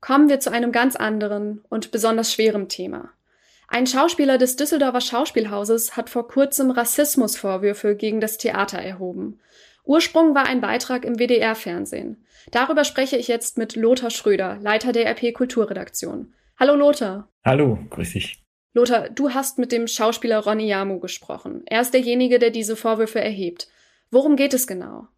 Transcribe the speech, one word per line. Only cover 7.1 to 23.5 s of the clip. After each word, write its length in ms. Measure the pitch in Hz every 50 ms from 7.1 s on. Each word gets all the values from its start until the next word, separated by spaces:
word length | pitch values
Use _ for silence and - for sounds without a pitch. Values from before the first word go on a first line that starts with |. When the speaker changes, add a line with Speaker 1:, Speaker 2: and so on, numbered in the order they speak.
| - - 247 214 - - - 202 190 185 196 208 202 202 - 208 208
Speaker 1:
gegen 240 | 208 - 220 208 220
das 160 | 214 214 214
Theater 400 | - - 226 - 196 196 196 -
erhoben. 640 | 175 - 185 190 180 190 180 180 185 190 214 214 _ _ _ _ _ _ _ _ _ _
Ursprung 480 | - 277 320 330 - - 320 330 320 294
war 120 | 277 269
ein 140 | - 262 247
Beitrag 460 | 247 202 220 247 254 - 254 247 254
im 120 | 226 240 220
W-D-R-Fernsehen. 1000 | 240 247 247 226 - 220 220 220 - - 170 175 - - - - - - 226 - _ _ _ _ - -
Darüber 340 | - 233 262 262 320 294 294
spreche 320 | 285 - - 262 262 -
ich 120 | 247 240 -
jetzt 280 | 233 233 233 - -
mit 180 | - 226 220 -
Lothar 360 | 226 220 226 254 254 254 233
Schröder, 480 | 226 - - 214 202 190 190 185 196 208
Leiter 320 | 202 208 214 220 220 254 247
der 140 | 233 233
R 80 | 214 220
P 180 | - - 240 233
Kulturredaktion. 1000 | - 254 247 - 240 214 214 202 185 196 - _ - - 175 - - - - _ _ _ _ _ _
Hallo 140 | 254 277 294
Lothar. 560 | 285 285 294 294 294 254 202 185 202 208 _ _ _ _
Speaker 2:
Hallo, 360 | - 135 143 151 135 113 92 - -
grüß 240 | - - 90 85 -
dich. 300 | 101 - - - _ _ _ _ _ _ _ _
Speaker 1:
Lothar, 340 | 240 240 240 247 226 - -
du 220 | 226 - 269 285
hast 280 | 247 262 269 262 - -
mit 140 | 247 247 247
dem 140 | 233 233
Schauspieler 540 | 226 - - 220 220 233 - - 240 226 214
Ronny 280 | 214 202 214 214 214 214
Jamu 320 | 202 190 196 196 196 180
gesprochen. 640 | - 185 - - - _ - - - - - - -
Er 160 | - - 226
ist 140 | 247 247 254
derjenige, 440 | 262 254 240 240 247 254 247 247 240
der 120 | 240 233
diese 260 | 226 233 220 208 220
Vorwürfe 460 | 220 - 233 226 214 226 220 - 226 202
erhebt. 460 | 214 214 190 190 170